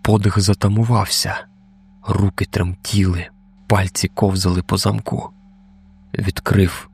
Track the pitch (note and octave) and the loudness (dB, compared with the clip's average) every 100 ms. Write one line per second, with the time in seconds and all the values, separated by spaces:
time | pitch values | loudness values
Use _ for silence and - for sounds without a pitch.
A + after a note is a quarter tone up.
0 | - G#2+ G2+ G2+ F#2+ G2 G2+ G#2 A2+ A#2 | 2 2 2 2 2 2 2 2 2 0
1 | G2 - - - - _ - - - - | 0 -4 -4 -6 -12 _ -20 -20 -20 -14
2 | - F#2 G2+ - G2 G2 F2+ F2+ - G#2 | -4 0 0 -2 -4 -2 -2 -4 -2 0
3 | F#2+ F2 - - - - - G2+ G2 - | 2 0 -8 -18 -20 -20 0 0 2 -2
4 | - - G#2 F#2+ F#2 F2+ - G2 - G#2+ | -4 0 0 2 0 0 -2 -2 0 -2
5 | - - - - - - - - - - | -4 -8 -8 -18 -20 -20 -20 -20 -20 -20
6 | - - F#2+ - - G2 F2+ - - | -10 -4 -4 -4 2 4 4 0 -16